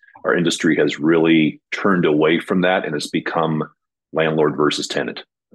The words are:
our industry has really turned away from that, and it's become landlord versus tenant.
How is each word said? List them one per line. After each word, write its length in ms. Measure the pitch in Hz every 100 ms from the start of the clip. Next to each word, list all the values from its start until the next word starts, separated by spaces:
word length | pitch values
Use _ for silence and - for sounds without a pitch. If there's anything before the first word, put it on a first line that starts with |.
| _ -
our 140 | - 90
industry 400 | 82 - 85 73
has 240 | 76 69
really 600 | 76 82 82 82 76 - -
turned 320 | - 104 90 85
away 340 | 76 78 82
from 220 | - 95
that, 240 | 90 92 -
and 100 | 73
it's 140 | -
become 520 | 82 - - 80 78 71 _ _ _ _
landlord 420 | 76 80 78 76 69
versus 320 | 73 - 73
tenant. 320 | 76 67 - - _ _